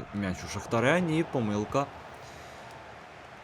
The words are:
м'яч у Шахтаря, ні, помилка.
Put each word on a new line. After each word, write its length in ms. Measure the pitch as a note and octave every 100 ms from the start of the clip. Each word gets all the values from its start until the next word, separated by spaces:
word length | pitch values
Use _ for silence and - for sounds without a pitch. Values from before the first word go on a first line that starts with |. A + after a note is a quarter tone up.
| -
м'яч 300 | G2+ F#2+ F2+
у 40 | E2+
Шахтаря, 500 | G2 - A#2 B2 E3+
ні, 260 | F3 D#3+
помилка. 600 | D#3+ C#3 G#2+ G#2 G#2 C#3 C#3+ - - - - - - - - - - - - - - -